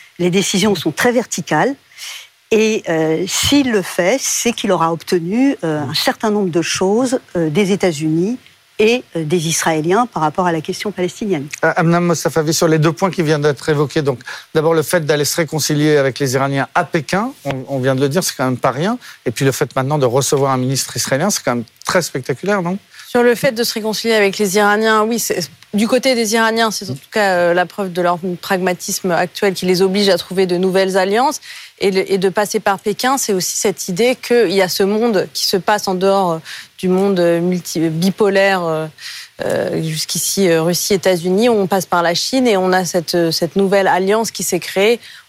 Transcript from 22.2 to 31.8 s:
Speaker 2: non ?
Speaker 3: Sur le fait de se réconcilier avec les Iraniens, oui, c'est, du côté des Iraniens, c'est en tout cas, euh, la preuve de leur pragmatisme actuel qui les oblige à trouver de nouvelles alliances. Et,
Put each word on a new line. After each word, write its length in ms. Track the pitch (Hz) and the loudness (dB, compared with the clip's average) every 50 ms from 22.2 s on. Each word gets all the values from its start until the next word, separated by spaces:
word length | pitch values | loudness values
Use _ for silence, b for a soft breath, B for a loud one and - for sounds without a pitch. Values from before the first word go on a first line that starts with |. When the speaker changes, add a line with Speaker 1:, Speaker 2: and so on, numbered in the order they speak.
| 127 - 139 - - 185 208 202 | -4 -4 -6 -4 -2 -2 0 0
Speaker 2:
non ? 160 | 170 170 185 202 _ B B B B B | 0 -2 -4 -6 _ B B B B B
Speaker 3:
Sur 160 | - 240 240 | 0 2 4
le 100 | 247 240 | 4 4
fait 200 | - - 277 226 | 4 2 -2 0
de 100 | 220 233 | 0 -4
se 100 | - - | -4 -4
réconcilier 400 | 233 208 220 208 - - 226 226 | -4 -4 -4 -4 -4 -2 0 2
avec 240 | 214 202 196 190 - | 4 2 2 2 0
les 200 | 214 190 175 208 | -2 0 2 2
Iraniens, 440 | 202 202 208 208 220 220 220 220 | 4 4 4 4 4 4 4 4
oui, 160 | 214 220 240 220 | 2 2 0 -2
c'est, 320 | - - - 185 165 - - - - _ - | -2 -2 -2 -4 -4 -6 -10 -20 -16 _ -2
du 140 | 202 226 214 | 0 2 2
côté 260 | 262 247 247 269 254 | 2 2 2 2 2
des 200 | 233 233 202 220 | 2 0 0 2
Iraniens, 340 | 233 226 220 226 226 233 220 | 2 2 2 2 2 0 0
c'est 200 | 202 - 202 180 | -2 -4 -8 -8
en 20 | 131 | -10
tout 160 | 143 - - | -12 -12 -6
cas, 260 | - 220 208 196 185 175 | -2 0 2 2 2 2
euh, 160 | 175 170 170 | 2 2 2
la 100 | 180 180 | 2 0
preuve 260 | 170 - - 202 185 | -2 -2 -6 -6 -4
de 100 | 170 180 175 | -2 0 0
leur 160 | 175 175 170 170 185 175 165 | 0 0 0 -2 -6 -6 -6
pragmatisme 720 | - - 196 180 190 185 180 175 - - 196 - - 185 | -4 -2 -2 0 0 -2 -2 -2 -6 -8 -8 -4 -2 -2
actuel 460 | 170 - 180 170 - - 214 202 185 | 0 0 0 -2 -4 -2 -2 -2 -2
qui 100 | - 190 | 0 0
les 160 | 185 185 175 | 0 2 2
oblige 280 | 190 190 185 208 202 196 | 2 2 2 2 2 2
à 80 | 185 175 | 2 0
trouver 280 | - - 185 190 190 | -2 -6 -2 0 0
de 120 | 180 180 175 | 0 0 0
nouvelles 380 | 185 190 180 190 190 190 185 | 0 2 2 2 0 2 2
alliances. 460 | 196 185 196 202 226 262 302 285 - B B B B B B B | 0 0 2 2 2 2 0 0 -4 B B B B B B B
Et, 120 | B | B